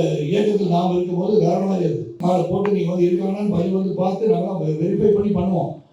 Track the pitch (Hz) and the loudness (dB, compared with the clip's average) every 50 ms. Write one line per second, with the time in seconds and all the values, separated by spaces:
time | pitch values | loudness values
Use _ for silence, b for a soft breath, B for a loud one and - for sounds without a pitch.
0 | 160 151 151 147 147 160 196 214 214 208 202 190 185 170 170 175 185 180 180 180 | 2 0 0 -2 -2 0 0 2 2 2 2 2 2 2 2 2 2 2 0 0
1 | 180 185 - 175 196 214 214 170 165 175 190 196 196 196 190 175 170 151 - 117 | -2 -2 -2 -2 0 2 2 4 4 2 2 0 0 0 0 0 0 -2 -2 -4
2 | 117 - - - 170 180 185 175 - - 190 196 202 202 196 180 165 170 180 180 | -6 -10 -8 -4 0 0 2 2 0 0 -2 0 0 0 0 0 0 -2 0 2
3 | 175 180 180 185 190 196 196 208 208 185 175 170 180 185 190 190 190 185 - 180 | 2 2 2 0 0 -2 -4 -2 -2 0 0 0 0 0 0 -2 -2 -2 -2 -2
4 | 185 196 196 - 220 214 175 170 - - - 160 156 156 151 156 175 196 214 208 | -2 -2 -2 0 0 2 2 2 0 -4 -4 -4 -4 -4 -2 -2 -2 -2 0 2
5 | 214 202 202 208 208 196 175 180 185 190 185 160 156 - - - - _ | 2 4 4 2 2 0 0 0 0 0 0 -2 -2 -4 -8 -12 -18 _